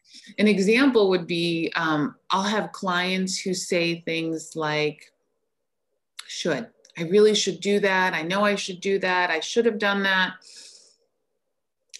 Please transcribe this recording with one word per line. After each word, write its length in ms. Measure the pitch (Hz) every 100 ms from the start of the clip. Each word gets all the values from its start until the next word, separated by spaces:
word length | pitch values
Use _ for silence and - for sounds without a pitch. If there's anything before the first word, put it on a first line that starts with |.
| _ - - -
An 80 | 208
example 640 | 190 196 233 285 240 196
would 180 | 180 170
be, 460 | 170 170 165 160
um, 420 | - 160 151 131 - _
I'll 120 | 185
have 280 | 202 214 175
clients 640 | - 190 175 180 185 185 190
who 160 | 190
say 480 | 180 - 180 170 170
things 520 | 165 165 165 160 -
like, 560 | 160 156 151 151 147 - _ _ _ _ _ _ _ _ _ _ - -
"Should. 420 | - 131 127 113 _ _ -
I 60 |
really 300 | 165 202 214
should 260 | 202 196 165
do 200 | 202 202
that. 320 | 196 185 185
I 80 | 170
know 240 | 160 196
I 120 | 208 196
should 240 | - 180
do 180 | 196 190
that. 320 | 185 180 180
I 100 | 160
should 240 | - 233
have 140 | 233 214
done 240 | 208 202
that." 320 | 196 190 185 - - - - - _ _ _ _ _ _ _ _ _ _ _ -